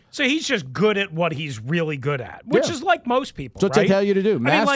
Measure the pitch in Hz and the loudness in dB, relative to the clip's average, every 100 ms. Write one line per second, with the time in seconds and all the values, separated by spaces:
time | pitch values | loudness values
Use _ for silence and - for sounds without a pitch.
0 | _ - 262 320 320 226 131 127 214 202 | _ -2 0 0 -2 -4 -4 0 2 2
1 | 196 160 170 143 151 110 117 170 156 143 | -2 -2 -2 -2 -8 -10 -4 -2 -2 -4
2 | 131 139 113 - 226 302 320 302 359 339 | -4 -4 -8 -14 0 0 2 -2 0 0
3 | 240 254 277 - 127 - 190 214 185 196 | 0 -2 -2 -10 -10 -2 2 4 4 4
4 | 202 196 202 165 123 185 277 | 4 2 2 2 2 2 4